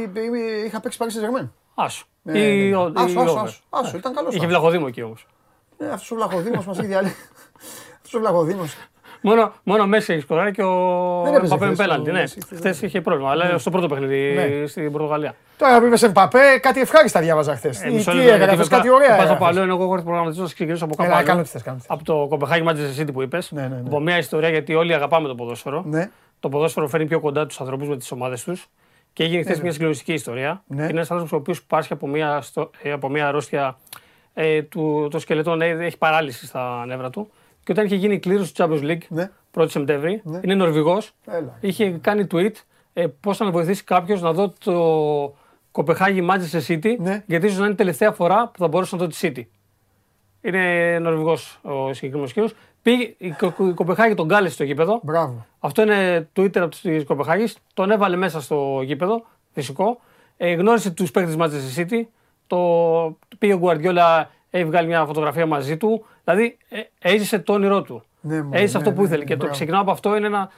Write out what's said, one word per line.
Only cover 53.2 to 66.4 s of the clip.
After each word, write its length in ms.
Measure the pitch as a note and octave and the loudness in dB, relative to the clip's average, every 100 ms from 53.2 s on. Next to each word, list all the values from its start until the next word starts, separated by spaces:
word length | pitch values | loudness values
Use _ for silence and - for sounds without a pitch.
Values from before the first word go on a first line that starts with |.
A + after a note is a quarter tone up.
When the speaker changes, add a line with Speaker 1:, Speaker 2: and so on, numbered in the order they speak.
| F3+ | -10
Speaker 2:
Κο-, 380 | - F3+ E3+ F#3+ | -4 -2 0 0
η 40 | |
Κοπεχάγη 420 | E3+ F3 F3+ A3+ | 0 0 2 2
τον 140 | G#3 D#3+ | 2 2
κάλεσε 260 | G#3 F#3 | 2 2
στο 100 | - | -2
γήπεδο. 360 | C#3+ C#3+ E3 A3+ | -4 0 0 0
Speaker 1:
Μπράβο. 440 | D3 E3 D3 A#2+ - _ | -2 -2 -2 -6 -16 _
Speaker 2:
Αυτό 220 | C#3+ C#3 | -4 2
είναι 460 | G#3+ G3+ F#3 F3 D#3 - | 2 2 2 0 -2 0
Twitter 220 | G3 G3 | 0 0
από 100 | E3+ | -2
της 360 | - F#3+ D#3 | -4 -4 -2
Κοπεχάγης. 520 | C#3 D3 C#3+ F3 A3+ - _ | -2 -2 0 0 -2 -6 _
Τον 160 | - G3 | -2 0
έβαλε 260 | G#3+ G3 F3+ | 2 2 0
μέσα 240 | F#3+ D#3 | -2 -4
στο 400 | C3+ D3+ C#3 C3+ | -4 -2 -2 -4
γήπεδο, 400 | C3 C#3 F3+ A3+ - _ _ | -4 -2 -2 -2 -6 _ _
φυσικό. 480 | - C3+ C3+ G3 B3 _ _ _ - | -10 -8 -2 -2 -2 _ _ _ -6
Ε, 160 | F3 | -2
γνώρισε 360 | E3+ G3+ A#3 G3+ | 2 2 2 0
τους 200 | E3 F3+ | -4 -2
παίκτες 260 | G3+ F3 D#3 | 0 0 0
Manchester 420 | E3 D3 C3 C3 | -2 -2 -6 -6
City. 220 | F3 A#3 A3+ _ _ _ - | -4 -4 -6 _ _ _ -6
Το, 120 | F3+ F3 E3+ E3+ E3 D#3+ D#3+ _ - | -2 2 2 2 2 -2 -6 _ -2
πήγε 140 | G#3 | 0
ο 60 | F#3+ | 2
Guardiola, 640 | F3+ D#3+ F3 F3 E3+ E3 - _ _ | 2 2 2 4 6 4 0 _ _
έχει 140 | F3+ | -4
βγάλει 220 | D#3+ E3+ E3 | 0 0 2
μια 180 | E3 | 0
φωτογραφία 420 | D3+ D3+ D3+ C#3+ E3 | 0 -2 -2 0 0
μαζί 300 | D3 C3+ D#3+ | -2 -2 -2
του. 280 | G#3+ A3 - _ | -2 -2 -6 _
Δηλαδή, 320 | - F3+ | 0 2